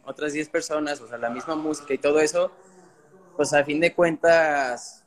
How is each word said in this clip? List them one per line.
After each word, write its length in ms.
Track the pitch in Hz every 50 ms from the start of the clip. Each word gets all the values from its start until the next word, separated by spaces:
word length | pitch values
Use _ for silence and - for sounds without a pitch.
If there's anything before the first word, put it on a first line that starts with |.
| _
otras 280 | 139 135 - 147 151
diez 160 | 143 156 151 -
personas, 540 | - 165 151 - 151 151 151 147 147 -
o 60 | 117 110
sea, 100 | 120 117
la 100 | 120 117
misma 260 | 123 127 - 165 160
música 380 | 156 156 156 151 - - -
y 60 | 135 -
todo 220 | - 143 147 156
eso, 300 | 156 151 165 175 180 - - - - _ - - - - _ _ _ _ - - - - -
pues 160 | - 143 139
a 120 | 151 147 139
fin 160 | 147 147 156
de 140 | 170 170 -
cuentas, 1080 | - 175 165 156 - - 165 165 165 160 156 147 143 131 123 120 117 - - - - _